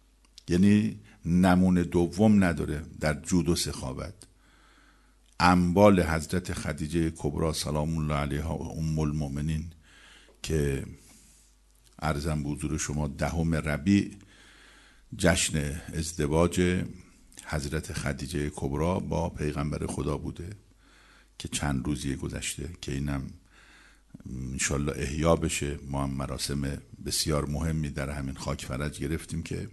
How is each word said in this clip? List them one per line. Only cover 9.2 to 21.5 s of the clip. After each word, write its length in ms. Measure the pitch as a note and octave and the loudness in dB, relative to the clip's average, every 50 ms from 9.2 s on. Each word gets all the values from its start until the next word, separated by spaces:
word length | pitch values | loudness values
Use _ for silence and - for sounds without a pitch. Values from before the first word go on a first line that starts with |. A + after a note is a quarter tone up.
| D2+ C#2 C#2 C#2+ D2 D#2+ D#2+ D#2+ D#2+ E2+ - - _ - - - - - - - - - _ _ | -2 -4 -4 -4 -2 -2 -2 -2 -4 -6 -12 -16 _ -20 -20 -20 -20 -20 -20 -20 -20 -20 _ _
که 440 | - - D#2+ D#2 C#2+ C#2+ C2+ C2+ C2 - - - - - - - - - _ _ _ _ _ _ _ _ _ _ _ _ _ - | -6 -2 0 0 0 0 -2 -2 -6 -8 -14 -18 -20 -20 -20 -20 -20 -20 _ _ _ _ _ _ _ _ _ _ _ _ _ -4
عرضم 420 | - D#2 D2+ D2 C#2+ E2 D#2 D2+ C#2+ | -2 0 0 0 0 0 0 0 -2
به 60 | C#2+ | -2
حضور 280 | D2 C#2+ D2+ D2 D2+ D2+ | -4 -4 -4 -4 -2 -4
شما 300 | - - D2 D2 D2+ D2 | -4 -2 -2 -2 -2 -2
دهم 480 | C#2+ D2+ D#2+ D2+ D2 E2 D#2+ E2 D#2+ | -2 -2 -2 -2 0 0 2 2 0
ربیع 560 | D#2 C#2+ D#2 D2 C#2+ C#2+ F#2 G2+ G2+ - - - - - - - - - - - - - - - - - - _ _ _ _ - - | 0 0 -2 -4 0 2 4 4 4 4 0 -6 -14 -20 -20 -20 -20 -20 -20 -20 -20 -20 -20 -20 -20 -20 -20 _ _ _ _ -4 2
جشن 640 | - E2+ E2+ F2 - - D#2 D#2 C#2+ D2 C#2+ D2+ - - - | 4 4 4 4 2 0 0 -2 -2 -2 -4 -8 -8 -6 -6
ازدواج 920 | D#2 D#2 D#2+ - - D#2 C#2+ D2+ D#2+ E2+ E2+ - F#2 F2+ F2 F2+ F#2 F#2 - - - - - - - - - - - - | -6 -6 -4 -2 -2 0 2 4 4 4 4 4 2 2 2 2 0 -2 -6 -10 -14 -20 -20 -20 -20 -20 -20 -20 -18 -10
حضرت 480 | - - D2+ C2+ - - D#2 D2+ - F#2 | -6 -4 -4 -4 -4 -4 -4 -4 -6 -6
خدیجه 580 | - - C#2+ C#2 C2 C#2 C2+ E2+ D2 D2 D2 - | -4 -4 -4 -4 -6 -6 -6 -4 -4 -4 -4 -4
کبری 440 | - - C#2+ C#2 C#2 D#2 E2+ F#2 G2+ - - | -4 -4 -4 -2 0 0 0 0 -2 -2 -2
با 220 | D#2+ E2 E2 - | -2 -2 -2 -4
پیغمبر 560 | - - D2+ D2+ D2 D2+ D2 D2+ D2 - D#2 | -4 -4 -4 -4 -2 -2 -4 -4 -4 -4 -6
خدا 320 | - - - D2+ D2 D2 C#2+ | -6 -4 -4 -4 -2 -4 -4
بوده 320 | D#2 D2+ - - E2+ F2+ G2+ - - _ _ _ _ _ _ _ _ - - - _ _ _ - | -6 -8 -10 -10 -12 -12 -14 -16 -18 _ _ _ _ _ _ _ _ -20 -20 -20 _ _ _ -12
که 80 | - | -10
چند 380 | D#2+ | -8